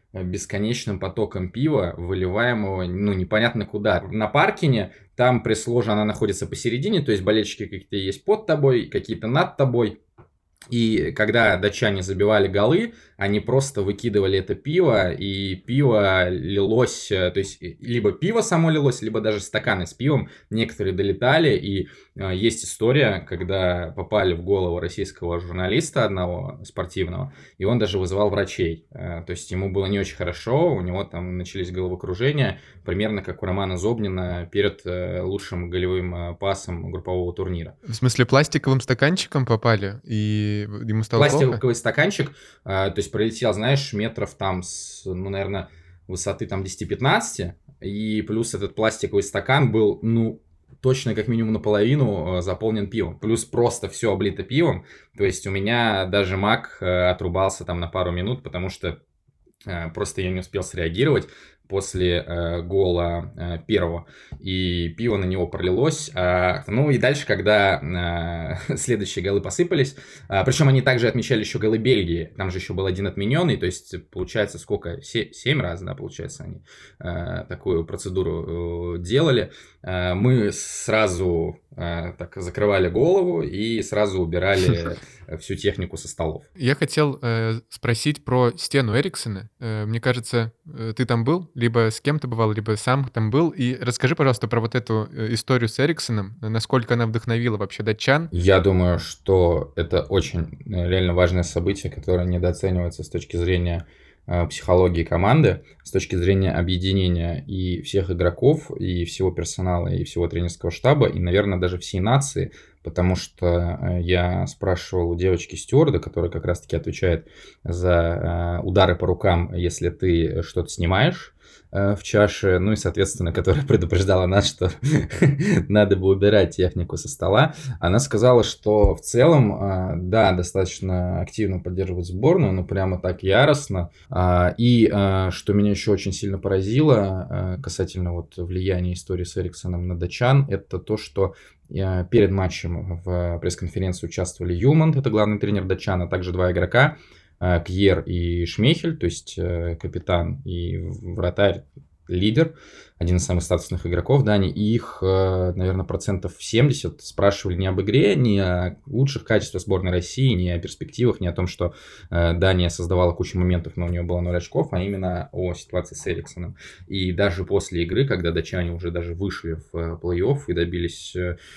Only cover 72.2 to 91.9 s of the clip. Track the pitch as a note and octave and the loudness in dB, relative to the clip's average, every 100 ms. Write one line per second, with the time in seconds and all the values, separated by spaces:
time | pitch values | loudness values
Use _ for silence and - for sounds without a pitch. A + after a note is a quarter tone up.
72.2 | D#2 - F#2+ F2+ - F#2 F#2+ F2+ G2 G2 | -4 -6 -6 -6 -6 -4 -2 -2 -4 -4
73.2 | G2+ D3+ F3 G2+ F2+ - - F2 - F#2 | 0 2 2 0 -2 -6 -12 -16 -12 -10
74.2 | F#2 A2+ G2+ E2 - G2+ F2 F2 - A#2+ | -4 -2 -2 -6 -6 -6 -6 -12 -6 -6
75.2 | - - A#2+ C#3 F2 F2 F#2 F#2 F#2+ - | -6 -4 0 0 0 -6 -8 -10 -12 -12
76.2 | F2+ - E2+ F2+ - - - _ F2+ F2 | -14 -12 -14 -14 -18 -20 -20 _ -8 -6
77.2 | E2+ F2 - F2 F#2+ E2+ E2 F#2 G2 F#2 | -6 -8 -10 -8 -2 -2 -2 -8 -6 -4
78.2 | E2+ E2 E2 E2+ E2+ E2+ F2 F2 F2 B2+ | -2 -4 -6 -6 -6 -6 -6 -6 -2 2
79.2 | D#3+ A#2+ F#2 - - _ F#2 F#2 F2+ F#2 | 2 2 -2 -10 -20 _ -6 -2 -2 2
80.2 | B2 B2+ G2+ - - - - A2 G#2 F2 | 4 4 2 -2 -10 -8 0 2 2 2
81.2 | F#2 E2 E2 - _ - F2 E2+ E2+ - | 0 0 -2 -8 _ -10 -6 -6 -8 -10
82.2 | E2+ G2 F2+ G2+ G#2 G2 F2+ G2 D#3 C3+ | -12 -10 -8 0 2 4 2 2 4 4
83.2 | F2+ E2 D2 F#2 A2+ A2+ - G#2 G#2 F#2+ | 2 -2 -4 -4 -2 -2 -2 0 2 0
84.2 | E2+ F2 F#2+ F#2+ F2+ E2+ E2+ E2 - - | -2 0 2 4 4 2 -2 -8 -14 -20
85.2 | - D#2+ - F#2+ G2+ - F2 - - - | -14 -14 -8 -2 -2 -2 -6 -8 -12 -6
86.2 | D#2+ D#2+ - - B2+ - D#3 - D3 B2+ | -6 -6 -14 -4 -2 0 0 0 0 0
87.2 | A#2+ A2+ A2+ A2+ - - A#2+ A2+ D3 D3 | -2 0 -2 -4 -8 -6 -2 0 -2 -4
88.2 | - B2+ A#2+ - - C#3 A#2 A#2 F#3 - | 0 4 4 0 -2 0 2 2 0 -4
89.2 | A#2 G2 A2 _ A#2 G#2+ G#2 A2+ B2+ B2+ | -8 -8 -10 _ -6 -4 -4 -2 0 -2
90.2 | A2+ A#2+ A2+ - - - A2+ A2 B2 A#2 | 0 -2 -2 -6 -18 -10 -8 -2 0 2
91.2 | A#2 F3 E3+ C3 A#2 A#2+ A2+ | 2 0 -2 -2 2 4 2